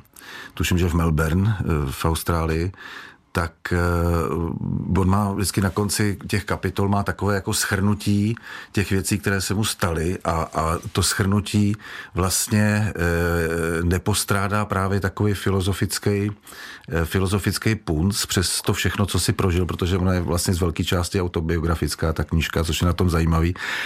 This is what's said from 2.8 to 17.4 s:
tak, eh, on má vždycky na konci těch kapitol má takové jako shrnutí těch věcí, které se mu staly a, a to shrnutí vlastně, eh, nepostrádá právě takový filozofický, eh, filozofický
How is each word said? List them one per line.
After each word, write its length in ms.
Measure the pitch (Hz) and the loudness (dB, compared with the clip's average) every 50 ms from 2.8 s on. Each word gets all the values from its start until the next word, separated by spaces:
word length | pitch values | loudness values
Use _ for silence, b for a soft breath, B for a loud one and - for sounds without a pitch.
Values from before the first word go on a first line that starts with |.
| B B B B B B B B B _ | B B B B B B B B B _
tak, 220 | - 92 85 85 - _ - - 90 | -4 -2 -2 -4 -4 _ -6 -2 0
eh, 40 | 87 87 87 87 85 85 85 85 82 78 53 69 85 85 85 - - - 50 - - - - 85 92 | 0 2 2 2 2 2 2 2 2 0 0 -2 -2 -2 -4 -4 -4 -4 -4 -4 -4 -2 0 2 2
on 100 | 92 90 | 4 4
má 220 | 98 104 104 98 | 2 2 2 0
vždycky 300 | 98 101 98 - - 107 | 0 -2 -2 -2 0 0
na 80 | 98 95 | 0 0
konci 480 | - 104 104 101 - - 107 104 95 - - | 0 0 -2 0 0 0 0 0 -2 -4 -6
těch 180 | - - 98 - | -4 -4 -4 -2
kapitol 440 | - 90 - - 95 - - 101 101 | -2 -4 -4 -4 -4 0 0 0 2
má 140 | 101 101 101 | 2 0 0
takové 320 | - 87 - 98 101 101 | -2 -2 -2 0 0 0
jako 180 | 95 - 110 101 | 0 -2 -2 -2
shrnutí 840 | - - - 104 92 95 104 104 101 - 104 104 101 101 107 117 B B B B B B B | -2 0 0 0 2 2 2 0 0 2 2 2 2 2 0 0 B B B B B B B
těch 200 | B 107 98 - | B -2 0 0
věcí, 260 | 101 95 92 - 107 90 | 0 0 0 0 -2 -2
které 220 | - 104 101 98 | 0 0 -2 0
se 120 | 90 - 98 | 0 -2 -2
mu 100 | 101 110 | 0 0
staly 540 | - - - 107 90 82 80 80 85 92 - - | -2 -2 -2 -2 -2 0 0 -2 -2 -2 -2 -2
a, 80 | 82 | -2
a 460 | 82 82 78 - - 78 80 80 85 82 - - | -2 -2 -2 -2 -2 -2 0 0 -2 -2 -4 -4
to 100 | - 95 | -2 0
shrnutí 760 | 90 - - - 101 95 101 104 101 - - 104 104 101 104 B B B B B B B B | 0 0 0 0 2 2 2 0 0 2 2 2 2 2 0 B B B B B B B B
vlastně, 800 | 90 90 92 - - - - 107 104 104 104 104 104 107 101 - | -2 0 0 0 -2 0 2 2 4 4 4 4 2 0 0 0
eh, 880 | - 87 85 85 85 85 85 85 85 82 80 82 85 82 82 85 82 87 | 0 0 2 2 2 2 2 2 2 0 0 0 0 0 0 0 0 2
nepostrádá 840 | 85 90 90 - - 101 - - - 104 101 98 101 101 104 104 | 2 2 2 2 0 0 0 0 0 0 0 0 0 0 0 0
právě 340 | - 101 95 95 95 98 101 | 0 0 0 0 2 0 0
takový 340 | 95 92 - - 104 104 101 | 0 -2 0 0 0 0 0
filozofický, 1000 | - - 101 95 98 92 101 92 - 107 92 - - - 104 104 101 101 104 101 - B B B B B B B B B B | 0 0 0 2 2 2 0 0 0 -2 -2 -2 -2 0 0 2 2 0 -2 -4 -6 B B B B B B B B B B
eh, 160 | 82 82 82 | -2 0 0
filozofický 720 | 80 - 95 95 92 104 101 | 0 0 0 2 2 0 0